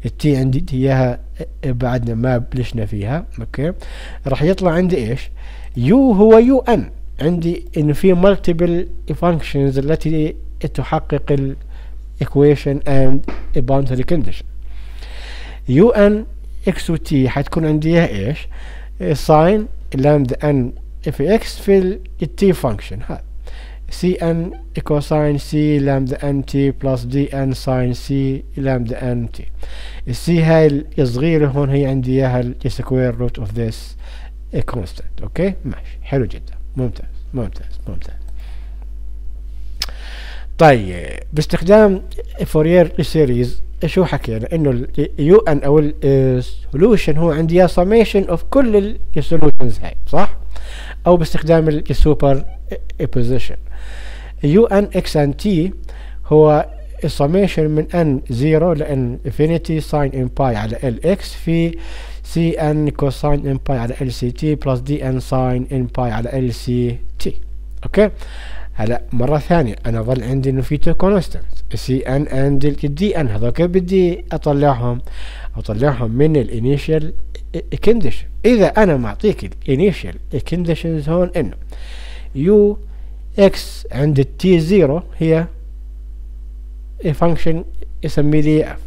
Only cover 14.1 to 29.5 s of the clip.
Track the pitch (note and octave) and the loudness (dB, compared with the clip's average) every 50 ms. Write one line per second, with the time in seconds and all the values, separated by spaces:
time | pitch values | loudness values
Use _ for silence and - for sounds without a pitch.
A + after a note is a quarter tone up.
14.1 | F3 E3+ B2+ G#2 - - - - - - - - - - - - - - - - | 2 2 4 2 2 0 -4 -10 -12 -12 -10 -10 -10 -10 -12 -12 -14 -14 -14 -14
15.1 | - - - - - - - - - - - - B2 C3+ G3 A#3+ - A3 G3+ G3+ | -14 -14 -14 -12 -12 -12 -12 -14 -14 -12 -6 0 4 6 6 6 6 6 4 4
16.1 | G#3 G#3 A3 - - - - - - - - - F#3 - - - E3 D#3 - - | 4 2 -4 -8 -12 -14 -14 -12 -12 -6 -4 -2 -2 -2 -2 -4 -4 -4 -2 -2
17.1 | D#3+ C3+ C3 B2 A#2 C#3 C#3+ - - E3+ D#3+ D#3 D3+ D3+ D3+ D#3+ E3 E3+ E3+ - | 0 2 2 2 0 -2 -2 -2 -2 0 0 0 0 0 2 2 2 2 2 2
18.1 | G#2 G2+ G2 A2 D3+ - - - - - - - - - - - - - F3+ F3+ | -2 -4 -4 -4 -4 -6 -8 -12 -12 -12 -12 -12 -12 -14 -14 -14 -12 -8 -2 -2
19.1 | D#3 C#3 - - D#3 D3+ D#3 F3 G#3 G#3 G#3 - - - - - - C3+ C3+ C#3+ | -2 -2 2 4 4 6 6 4 4 2 0 -4 -8 -10 -10 -8 -4 0 2 4
20.1 | D3+ D3 C#3 A#2+ B2 - - D3 D3 C#3 A#2+ B2 - - - - - - - D#3 | 4 4 2 0 -2 -2 -2 0 0 0 0 -2 -6 -10 -14 -14 -14 -10 -8 -8
21.1 | - - C#3 D#3+ G#3 A3+ - - - - - - G3 G3 F#3 F#3 F#3+ A3+ - - | -4 -4 0 0 0 0 0 -4 -12 -8 0 2 2 2 2 0 -4 -6 -10 -14
22.1 | - - - D3+ - - G3+ G3 F3 - - C3 G#2+ G#2 - - - G#2+ - - | -10 -8 -8 -8 -4 0 2 2 2 2 0 -4 -4 -4 -8 -10 -12 -10 -10 -10
23.1 | - - - - - - - - - - - - - - - - - - - F3+ | -10 -12 -12 -14 -14 -12 -12 -12 -14 -14 -14 -16 -16 -14 -12 -10 -8 -2 -2 -2
24.1 | F3+ - E3+ E3 E3 E3 E3 F#3 - - - - - - - - D3+ D3 C#3+ - | -2 0 -2 -2 -2 -2 -4 -6 -8 -12 -16 -12 -10 -10 -4 -2 -2 -2 0 0
25.1 | D#3+ D3+ D3+ D3 D3 C#3+ - - - D3+ D3+ D3+ D3+ D3 C#3 C#3 C#3 C3+ C3+ B2+ | 0 0 0 0 0 -2 -4 -4 -2 0 0 2 2 0 0 0 0 0 -2 -4
26.1 | C3+ C3+ - C#3+ C#3 C#3 C3+ - - C#3 C#3 C#3 C3 - - C3+ C3 B2 A#2 A#2+ | -6 -6 -4 -4 -4 -4 -4 -4 -2 0 0 0 -2 -2 -4 -4 -4 -4 -4 -4
27.1 | B2+ C#3 C#3+ C#3+ - C#3 C3+ C3+ C3 - - C3+ C3 B2+ B2+ B2 B2 - - - | -2 -2 -2 -2 -4 -4 -4 -4 -4 -4 -4 -4 -2 -2 -2 -2 -4 -6 -6 -4
28.1 | C#3 C#3 C3+ C3+ C3+ C3+ - - - - C3+ C3+ C3 B2+ A#2+ A2 B2 - C3+ B2+ | -4 -2 -2 -2 -4 -6 -10 -12 -10 -6 -4 -2 -2 -2 -2 -4 -6 -6 -6 -4
29.1 | B2 A#2+ A#2 A2+ - - - - | -4 -4 -6 -6 -8 -8 -8 -8